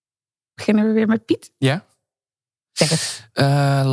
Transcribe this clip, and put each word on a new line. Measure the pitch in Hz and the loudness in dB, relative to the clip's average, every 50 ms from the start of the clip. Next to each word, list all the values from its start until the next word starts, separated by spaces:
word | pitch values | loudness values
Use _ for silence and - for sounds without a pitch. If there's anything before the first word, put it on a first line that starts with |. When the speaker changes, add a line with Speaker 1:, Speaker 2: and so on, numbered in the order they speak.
| _ _ _ _ _ _ _ _ _ _ _ | _ _ _ _ _ _ _ _ _ _ _
Speaker 1:
Beginnen | - - - 214 214 214 220 | -6 -2 0 2 2 2 2
we | 220 | 2
weer | 220 220 208 | 0 0 0
met | 220 226 - | 0 -2 -2
Piet? | - 339 - - - _ _ | -2 -4 -4 -4 -10 _ _
Speaker 2:
Ja. | - 131 139 185 - _ _ _ _ _ _ _ _ _ _ _ _ _ _ _ _ _ | -2 -2 -2 -2 -6 _ _ _ _ _ _ _ _ _ _ _ _ _ _ _ _ _
Speaker 1:
Zeg | _ - 170 147 | _ -4 -2 -2
het. | 165 160 - - - - - - _ | -2 -2 -4 -6 -10 -14 -18 -10 _
Speaker 2:
Eh, | - 139 139 139 143 143 139 139 139 135 135 | -2 0 2 2 2 2 2 2 0 0 0